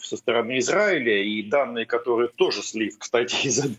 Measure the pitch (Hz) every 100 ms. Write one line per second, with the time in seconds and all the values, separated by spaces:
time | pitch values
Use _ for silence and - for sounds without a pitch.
0 | - 117 - 117 113 131 120 170 208 165
1 | 117 101 104 107 104 143 127 120 113 -
2 | 127 117 120 - 180 104 - 113 107 -
3 | - 117 120 - 139 123 139